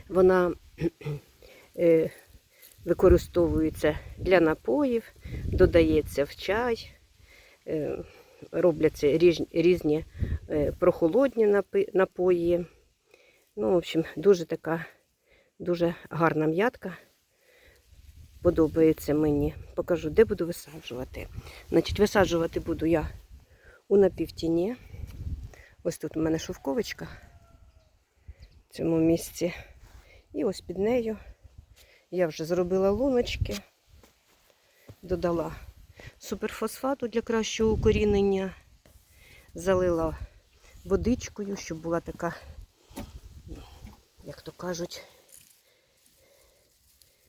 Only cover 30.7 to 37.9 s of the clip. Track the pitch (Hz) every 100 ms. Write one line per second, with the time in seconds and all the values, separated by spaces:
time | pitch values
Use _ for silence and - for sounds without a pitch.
30.7 | 180 202 247 220 208 - - - - -
31.7 | - - _ _ 175 175 151 160 180 180
32.7 | 185 196 202 277 247 233 - - 202 -
33.7 | _ _ - - _ _ _ _ _ _
34.7 | _ - - 175 180 175 170 160 156 -
35.7 | - - - - - - 202 214 - 220
36.7 | - 262 277 240 226 - 226 214 - 220
37.7 | 214 220